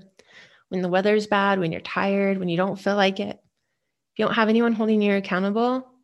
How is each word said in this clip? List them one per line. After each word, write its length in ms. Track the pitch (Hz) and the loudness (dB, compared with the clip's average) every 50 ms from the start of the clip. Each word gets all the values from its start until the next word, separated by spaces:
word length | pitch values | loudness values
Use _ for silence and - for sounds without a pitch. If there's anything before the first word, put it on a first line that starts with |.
| - _ _ - _ _ - - - - _ _ _ _ | -10 _ _ -20 _ _ -20 -20 -20 -20 _ _ _ _
When 120 | - 185 | -6 -4
the 80 | 180 180 | -2 0
weather's 380 | 180 185 196 208 208 214 208 208 | 0 2 2 2 2 2 0 0
bad, 320 | 214 202 196 202 196 190 | 0 2 2 2 2 2
when 120 | 175 165 | 0 -2
you're 100 | 165 92 | -4 -6
tired, 580 | - - - 185 190 196 196 196 196 196 196 190 | -8 -6 -4 -2 0 0 0 0 0 0 0 -2
when 100 | 185 180 | -2 -2
you 80 | 170 170 | 0 0
don't 220 | 185 196 196 196 | 0 -2 -4 -4
feel 160 | - 196 202 | -4 -2 0
like 240 | 202 196 196 196 202 | 2 2 2 0 -2
it. 200 | 202 208 - - _ _ _ _ _ _ _ _ _ _ _ _ _ _ _ | -6 -8 -10 -14 _ _ _ _ _ _ _ _ _ _ _ _ _ _ _
If 60 | - | -2
you 60 | 214 | -2
don't 80 | 214 - | 0 0
have 160 | 233 220 214 | 0 2 2
anyone 240 | 220 233 233 233 233 | 2 2 2 2 0
holding 280 | 208 220 220 220 214 | 0 0 2 2 2
you 140 | 208 202 196 | 2 2 0
accountable, 720 | 196 196 - 190 180 190 196 202 226 233 247 254 262 254 - _ _ | 0 -2 -2 -2 -2 -2 -2 0 0 0 0 -2 -4 -6 -10 _ _